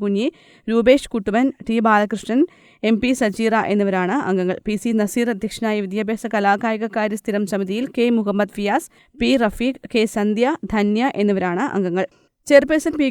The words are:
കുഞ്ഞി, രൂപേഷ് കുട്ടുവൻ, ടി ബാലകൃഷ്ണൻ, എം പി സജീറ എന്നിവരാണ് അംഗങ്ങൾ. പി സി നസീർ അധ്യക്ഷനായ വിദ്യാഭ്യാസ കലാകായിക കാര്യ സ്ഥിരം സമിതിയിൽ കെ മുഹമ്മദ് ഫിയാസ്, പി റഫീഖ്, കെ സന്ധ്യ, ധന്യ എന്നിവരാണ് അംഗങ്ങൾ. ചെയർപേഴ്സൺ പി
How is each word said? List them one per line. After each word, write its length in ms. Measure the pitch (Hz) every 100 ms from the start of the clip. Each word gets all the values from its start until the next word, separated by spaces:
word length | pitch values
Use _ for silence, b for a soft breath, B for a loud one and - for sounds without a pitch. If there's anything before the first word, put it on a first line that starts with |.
| 202
കുഞ്ഞി, 220 | 196 262 b b b -
രൂപേഷ് 420 | 226 233 277 - 233
കുട്ടുവൻ, 320 | 202 214 262 - -
ടി 100 | 226 226
ബാലകൃഷ്ണൻ, 540 | 208 208 202 - 240 349 b b b
എം 140 | 220 220
പി 80 | 247 262
സജീറ 340 | 220 196 220 220 -
എന്നിവരാണ് 440 | 202 196 190 180 254 -
അംഗങ്ങൾ. 260 | 190 180 185 -
പി 80 | 208
സി 100 | 233 220
നസീർ 280 | 208 247 240 202
അധ്യക്ഷനായ 420 | 214 - 226 214 196
വിദ്യാഭ്യാസ 420 | 196 208 226 226 214
കലാകായിക 540 | 202 202 233 220 220 220
കാര്യ 220 | 214 214
സ്ഥിരം 220 | - 208 202
സമിതിയിൽ 340 | 196 196 214 269 254
കെ 80 | 240 233
മുഹമ്മദ് 380 | 208 202 202 -
ഫിയാസ്, 320 | 202 247 - b b -
പി 100 | 240 262 226
റഫീഖ്, 360 | - 240 262 - 240
കെ 100 | 220 -
സന്ധ്യ, 400 | 208 214 240 330 196
ധന്യ 400 | 214 208 208 262 -
എന്നിവരാണ് 440 | 202 190 180 175 269 -
അംഗങ്ങൾ. 300 | 185 175 185 b b _ -
ചെയർപേഴ്സൺ 480 | 285 277 311 330 302
പി 60 | 269